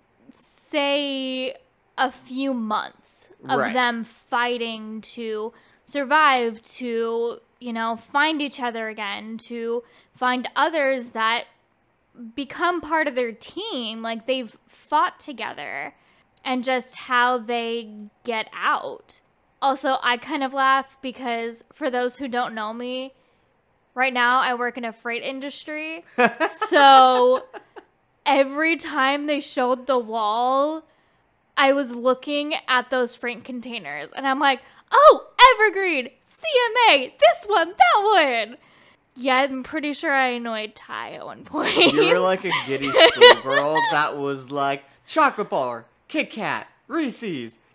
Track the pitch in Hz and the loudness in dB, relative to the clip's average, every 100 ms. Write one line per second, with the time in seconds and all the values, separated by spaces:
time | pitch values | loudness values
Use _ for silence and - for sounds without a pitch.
0 | _ _ _ - - - - 302 285 285 | _ _ _ -16 -14 -14 -8 -2 0 0
1 | 285 269 262 262 262 - _ _ _ - | -2 -4 -6 -6 -6 -10 _ _ _ -4
2 | 262 - - 254 277 254 220 214 65 - | -4 -4 -12 -6 -4 -4 -4 -4 -6 -12
3 | - - - _ - - 240 240 247 233 | -18 -18 -18 _ -4 -2 0 0 -2 -2
4 | 220 - - 233 240 247 233 220 214 220 | -8 -16 -6 -4 -2 -4 -6 -10 -12 -14
5 | 208 - 226 214 220 - _ _ - 285 | -14 -12 -8 -8 -10 -14 _ _ -10 -6
6 | 262 302 302 262 233 214 - - 247 226 | 2 4 6 4 0 -6 -12 -10 -6 -4
7 | 233 233 233 - - _ 247 226 226 226 | -4 -4 -4 -8 -16 _ -10 -6 -4 -6
8 | - 277 302 311 285 - 247 226 220 220 | -4 0 2 0 -4 -6 -6 -6 -8 -8
9 | 208 208 214 226 - 240 226 233 240 _ | -8 -8 -10 -14 -12 -8 -6 -6 -8 _
10 | _ - 254 254 233 - 302 320 269 262 | _ -4 -2 -2 -4 -2 -2 0 0 -2
11 | 240 233 220 233 - _ _ _ _ _ | -4 -4 -2 -2 -4 _ _ _ _ _
12 | _ - 233 226 277 - 349 359 302 320 | _ -20 -14 -12 -10 -4 -2 -2 -2 -2
13 | 302 247 240 214 - - 440 320 226 226 | -2 -2 -4 -6 -14 -12 -8 -8 -8 -8
14 | 226 226 220 262 226 - _ - - 302 | -8 -6 -4 -4 -6 -14 _ -20 -2 0
15 | 359 - - 240 214 - 143 139 143 - | 0 -2 -14 -10 -10 -10 -10 -10 -10 -14
16 | _ _ _ _ - 254 247 254 240 - | _ _ _ _ -4 -2 0 0 -2 -12
17 | - 254 247 254 220 240 233 233 220 214 | -2 2 2 2 -2 -4 -4 -6 -8 -16
18 | 208 _ - 220 214 - 226 285 139 117 | -20 _ -8 -6 -8 -4 -2 -2 -4 -12
19 | - - _ _ _ _ 277 269 294 262 | -18 -20 _ _ _ _ -2 0 0 -2
20 | - 240 247 294 269 277 269 269 262 _ | 0 -2 -2 -4 -4 0 2 2 0 _
21 | 262 247 262 233 233 233 - - 302 247 | -12 -8 -6 -6 -6 -10 -18 -8 -4 -2
22 | 247 240 277 240 247 220 214 226 247 254 | -2 -4 -6 -4 -4 -6 -8 -8 -8 -8
23 | 269 _ _ _ _ _ _ _ _ - | -10 _ _ _ _ _ _ _ _ -2
24 | 262 247 240 254 254 247 240 240 233 220 | -2 2 2 2 2 0 -4 -6 -10 -10
25 | 240 233 - 269 277 269 - 302 311 320 | -8 -8 -6 -8 -10 -12 -12 -10 -10 -12
26 | - - 247 - 359 - - 330 277 269 | -8 0 0 2 -4 -4 0 6 8 10
27 | 254 254 247 254 - 214 - - - _ | 8 6 4 2 -2 -20 -20 -20 -20 _
28 | _ _ - 233 269 277 320 330 330 285 | _ _ 0 2 2 0 0 0 -4 0
29 | 269 285 294 285 285 - 254 254 247 262 | 0 0 -2 -4 -4 -2 0 0 0 -2
30 | 220 226 208 220 247 269 294 320 320 _ | -2 -4 -2 0 0 2 0 -2 -12 _
31 | _ _ _ _ _ - 269 277 269 240 | _ _ _ _ _ 2 4 4 0 -2
32 | 240 254 294 294 294 - - 254 247 262 | 0 -2 -2 -4 -4 -6 -2 -2 0 -2
33 | 240 - 240 240 240 247 247 233 156 151 | -2 -4 -10 -10 -12 -12 -12 -12 -10 -12
34 | 147 - 269 269 285 254 - _ - 466 | -12 -6 -4 0 0 0 -4 _ 0 8
35 | 587 - - - 494 453 427 370 381 302 | 8 8 4 8 8 8 4 2 0 -2
36 | 240 - - - 640 554 480 453 453 285 | -4 -10 -16 -10 0 2 2 4 6 6
37 | 254 - 622 622 415 403 330 392 719 554 | 2 2 4 4 0 0 2 4 4 4
38 | 403 403 294 233 214 269 _ _ _ _ | 4 4 4 0 -4 -10 _ _ _ _
39 | _ - 254 254 277 262 254 311 294 277 | _ -6 0 2 2 -2 -8 -6 -6 -4
40 | 330 277 262 240 233 220 214 214 - 107 | -2 0 0 -2 -6 -8 -10 -14 -14 -12
41 | 113 - - 107 - 302 - 403 311 294 | -10 -12 -14 -16 -10 -6 -2 4 4 6
42 | 381 180 185 185 - - - - - - | 4 4 2 0 -2 -4 -2 -4 0 6
43 | - - 480 - - - - - 932 147 | 6 8 8 8 4 0 0 0 0 0
44 | 151 143 139 139 127 143 139 139 - _ | -2 -2 -6 -6 -6 -4 -2 -4 -8 _
45 | - - 294 - 208 185 127 117 - _ | -6 2 2 0 -4 -4 -4 -6 -12 _
46 | - 311 269 - 175 120 107 _ - 294 | -10 -6 -6 -6 -6 -6 -8 _ -8 -4
47 | 294 - 226 151 117 - _ | -4 -6 -8 -8 -8 -14 _